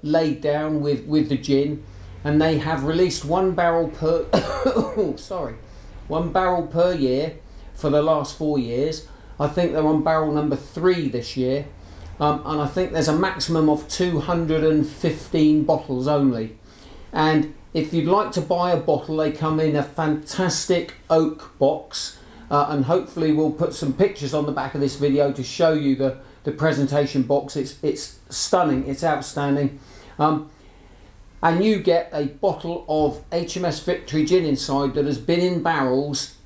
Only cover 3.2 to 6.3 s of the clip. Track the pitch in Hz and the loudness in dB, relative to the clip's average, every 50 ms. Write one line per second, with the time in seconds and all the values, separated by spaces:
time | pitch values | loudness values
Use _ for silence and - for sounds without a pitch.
3.2 | 147 143 165 185 190 190 175 165 175 170 165 170 165 160 - - 156 156 170 165 | -4 -2 0 2 2 2 2 2 2 2 2 2 0 0 -2 -2 0 0 0 0
4.2 | 156 - - 190 - - - - - 262 247 226 220 - - 214 202 151 135 - | 0 2 0 0 0 0 -2 -2 0 0 2 0 0 0 0 -2 -2 -2 -4 -6
5.2 | - - 196 180 151 120 113 - - - - - - - - - - - 156 160 | -10 -10 -8 -8 -8 -8 -10 -12 -16 -18 -18 -18 -18 -18 -18 -14 -10 -6 -4 -2
6.2 | 175 165 | -2 0